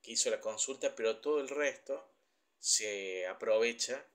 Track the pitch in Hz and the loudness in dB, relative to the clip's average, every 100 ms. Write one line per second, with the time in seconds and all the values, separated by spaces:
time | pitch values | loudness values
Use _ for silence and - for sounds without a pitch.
0 | - 113 127 107 110 107 - 131 139 131 | -2 0 2 2 -2 -2 -4 0 -2 2
1 | 113 110 147 151 135 139 143 131 - 139 | 0 0 0 0 0 0 0 -2 -8 -8
2 | - _ _ _ _ _ - - 107 101 | -8 _ _ _ _ _ 0 2 2 -2
3 | 95 92 90 95 113 110 117 120 - 131 | -4 -4 -4 -4 2 4 4 0 -4 -6
4 | - | -10